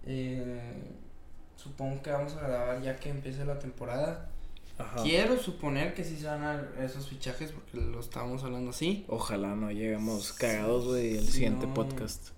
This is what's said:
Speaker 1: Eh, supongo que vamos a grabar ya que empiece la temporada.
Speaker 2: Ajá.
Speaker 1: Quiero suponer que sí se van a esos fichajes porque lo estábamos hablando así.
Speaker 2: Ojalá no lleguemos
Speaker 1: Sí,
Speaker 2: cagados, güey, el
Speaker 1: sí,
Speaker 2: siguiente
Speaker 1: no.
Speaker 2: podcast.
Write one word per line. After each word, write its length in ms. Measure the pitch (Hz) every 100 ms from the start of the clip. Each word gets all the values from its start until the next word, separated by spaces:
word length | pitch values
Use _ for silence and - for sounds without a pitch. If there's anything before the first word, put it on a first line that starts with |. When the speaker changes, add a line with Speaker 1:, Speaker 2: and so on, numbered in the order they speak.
| 135
Speaker 1:
Eh, 760 | 131 127 127 123 123 117 - - - - - - - - -
supongo 460 | 139 - 135 139
que 80 | 151
vamos 240 | 143 147
a 60 | 156 139
grabar 340 | 123 123 127
ya 140 | 131 131
que 120 | 143
empiece 340 | 139 135 135
la 140 | 143 139
temporada. 720 | 127 - 120 127 156 170 - - - - - -
Speaker 2:
Ajá. 240 | 117 120
Speaker 1:
Quiero 360 | 147 170 220 247
suponer 560 | 190 - 147 135 170
que 80 | -
sí 140 | 160 151
se 100 | 151
van 160 | 147
a 260 | 147 147 127 131
esos 260 | 131 139 135
fichajes 440 | 135 127 - 156
porque 240 | 147 - 120
lo 240 | 117 117
estábamos 420 | 117 120 123 127
hablando 280 | 131 123 123
así. 340 | 123 160 202 -
Speaker 2:
Ojalá 460 | 113 - 101 101
no 160 | 104 107
lleguemos 560 | 104 110 107 110 107 101
Speaker 1:
Sí, 60 | -
Speaker 2:
cagados, 480 | 120 107 107 123 123
güey, 320 | 127 117 107
el 80 | 107
Speaker 1:
sí, 60 |
Speaker 2:
siguiente 340 | 135 123 104 -
Speaker 1:
no. 80 |
Speaker 2:
podcast. 540 | 117 - 127 107 - -